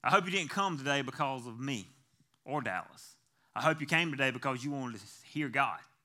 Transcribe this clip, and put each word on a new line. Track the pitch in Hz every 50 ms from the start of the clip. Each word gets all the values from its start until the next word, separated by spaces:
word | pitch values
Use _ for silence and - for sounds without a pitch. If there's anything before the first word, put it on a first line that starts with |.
| -
I | -
hope | 160 208 175
you | 180
didn't | 180 196 165 135
come | - 196 196 190 170
today | 139 135 143 139 139
because | 139 127 - - 151 135 135 127 120
of | 123 113 120
me | 131 139 135 107 92 87 - _ _ _ _ _ _ _ _ _ _
or | - 139 151
Dallas. | 117 107 92 90 - - - - - - - _ _ _ _ _ _ _ _
I | 107 123
hope | 160 156 156
you | 147
came | - 165 160 170 165
today | 139 131 139 131
because | 120 123 - 139 131 123 123
you | 147
wanted | 143 139 131 120 113 101
to | - - - - -
hear | - - 147 151 135
God. | 113 139 139 117 85 - - _ _ _